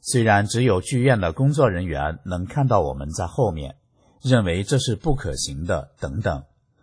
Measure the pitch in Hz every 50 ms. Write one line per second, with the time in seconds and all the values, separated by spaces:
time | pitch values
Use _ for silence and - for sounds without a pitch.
0 | - - - 123 113 110 104 101 104 101 - 113 123 127 98 92 92 - 135 127
1 | 123 135 127 110 92 85 80 - 131 139 151 151 143 117 92 87 92 90 78 69
2 | 71 76 80 76 - 95 90 87 90 92 - 147 139 127 117 101 82 71 65 67
3 | 69 76 82 - 92 87 - - 131 104 85 78 71 69 - _ _ _ _ _
4 | _ _ _ _ - 127 131 120 104 87 82 92 101 - 143 131 - - 113 -
5 | - - 143 - - 82 67 69 - - 69 69 82 92 95 78 - - _ _
6 | - 76 67 98 110 101 80 69 69 - _ _ _ _ _ _